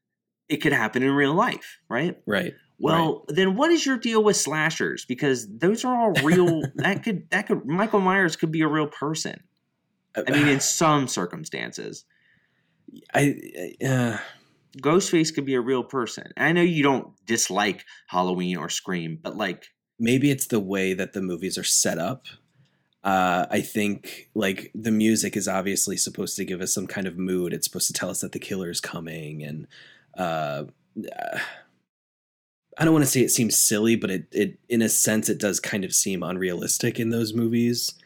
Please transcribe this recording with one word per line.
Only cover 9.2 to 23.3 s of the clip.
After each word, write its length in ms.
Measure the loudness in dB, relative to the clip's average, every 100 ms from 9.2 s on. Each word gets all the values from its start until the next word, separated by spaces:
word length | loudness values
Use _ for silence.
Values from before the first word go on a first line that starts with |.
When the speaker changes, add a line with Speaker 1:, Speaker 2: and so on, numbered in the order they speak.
| -6 -10 _ _ _ _ _ _ _ -4
Speaker 2:
Uh, 80 | 0
Speaker 1:
I 40 |
mean, 160 | 4 4
in 100 | 2
Speaker 2:
<sighs> 180 | 0 2
Speaker 1:
some 280 | 4 4 2
circumstances. 960 | -2 -4 -6 -10 -8 -8 -10 -12 -14 -18 _ _ _ _ _ _ _ -20 -20 -4
Speaker 2:
I, 640 | 2 2 0 -8 -10 -12 -4
I, 40 | 0
uh, 320 | 2 0 -2 -10 -16 _ _ _ -4
Speaker 1:
Ghostface 560 | 2 2 4 2 2
could 120 | 0 0
be 100 | 0
a 60 |
real 220 | 2 0
person. 480 | 0 -4 -4 -6 -12 -2
I 140 | 2
know 100 | 4
you 220 | 4 4
don't 240 | 4 2 -2 _ -4
dislike 580 | -2 0 0 0 -2 -10 -20 -4
Halloween 500 | -2 0 0 -2 -4
or 120 | -6
Scream, 500 | -8 -6 -6 -6 -8
but, 140 | -10 -6
like, 320 | -6 -6 -16 _ _ -4
Speaker 2:
Maybe 320 | 2 4 4
it's 180 | 0 0
the 120 | -2
way 340 | 0 0 0
that 200 | -2 -4
the 80 | -4
movies 360 | -4 -4 -6 -4
are 60 |
set 340 | 0 0 0 0
up. 280 | -4 -6 -12 -20 _ _ _ _ _ _
Uh, 420 | 0 2 4